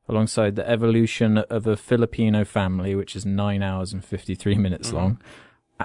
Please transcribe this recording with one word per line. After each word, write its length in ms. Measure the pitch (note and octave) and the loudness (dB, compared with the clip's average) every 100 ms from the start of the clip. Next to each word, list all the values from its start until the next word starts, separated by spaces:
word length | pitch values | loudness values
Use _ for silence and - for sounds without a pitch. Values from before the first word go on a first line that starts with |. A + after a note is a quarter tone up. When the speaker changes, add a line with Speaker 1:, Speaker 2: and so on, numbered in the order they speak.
| - | -4
Speaker 1:
alongside 480 | A2 A2 - G#2+ G2+ | 0 0 2 0 0
The 120 | - | -2
Evolution 680 | A#2 A#2 A2+ A2+ - A2+ G#2+ | 2 4 4 2 2 2 2
of 260 | - A#2 A2 | 2 -2 0
a 80 | G#2 | -2
Filipino 680 | - B2 A#2 - A2+ G#2+ G2+ | 0 0 2 0 2 2 0
Family, 500 | G#2+ F#2+ F#2 F#2+ G2 | 0 0 -2 -2 -4
which 200 | G2 G2 | -4 -8
is 100 | G2 | -4
nine 360 | G2 G2+ G2+ | -2 0 -2
hours 280 | G2 F#2+ F#2 | -2 -4 -6
and 100 | F#2+ - | -8 -8
fifty-three 500 | G2 - F#2 G2+ G2+ | -8 -8 -4 0 0
minutes 320 | G2 F2+ - | 0 -2 -6
Speaker 2:
Mm-hmm. 80 | E2 | -2
Speaker 1:
long. 240 | F#2 A#2+ - - - _ _ - | 0 -2 -8 -20 -20 _ _ -10